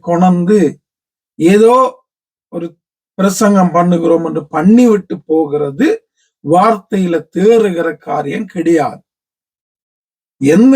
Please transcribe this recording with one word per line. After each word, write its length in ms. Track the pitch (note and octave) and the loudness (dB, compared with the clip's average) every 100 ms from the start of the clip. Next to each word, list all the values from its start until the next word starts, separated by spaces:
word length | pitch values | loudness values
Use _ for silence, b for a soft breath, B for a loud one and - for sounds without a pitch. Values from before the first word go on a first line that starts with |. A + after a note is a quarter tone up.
கொணந்து 600 | - E3+ F#3 F3 F3 G#3+ D#3 - _ _ _ _ _ - | -2 0 2 2 2 2 0 -4 _ _ _ _ _ -2
ஏதோ 360 | E3 G#3 A3+ B3+ B3+ - _ _ _ _ _ | 2 4 4 2 0 -6 _ _ _ _ _
ஒரு 140 | F3 E3+ _ _ _ _ - | -12 -12 _ _ _ _ -2
பிரசங்கம் 540 | G3 F#3 G#3 G3+ F3+ | -2 0 0 2 0
பண்ணுகிறோம் 520 | E3+ F3 F3 E3 E3 E3 | 0 0 0 0 0 -2
என்று 140 | D#3+ - | -8 -8
பண்ணிவிட்டு 640 | D#3 F3 A#3 A#3+ G#3 - - - | -2 2 4 4 0 -4 -12 -4
போகிறது 580 | D#3+ D3 D3 C#3+ C#3+ D#4 A4+ _ _ _ _ C#3+ | -2 -2 -4 -6 -2 -2 -4 _ _ _ _ -2
வார்த்தையில 680 | E3+ G#3+ G#3 - G3 F3+ E3 - F3 | 0 2 0 -4 -4 -2 -4 -6 -2
தேறுகிற 520 | G#3 A3+ G3+ E3+ E3 D3 - | 2 2 0 -4 -6 -8 -10
காரியம் 420 | D3+ C#3 - - | -8 -6 -8 -10
கிடையாது. 500 | F3+ E3 E3 A#2+ G2 _ _ _ _ _ _ _ _ _ _ _ _ _ - | -6 -2 -2 -2 -10 _ _ _ _ _ _ _ _ _ _ _ _ _ -4
எந்த 340 | C#3 F3 B3+ | 0 4 4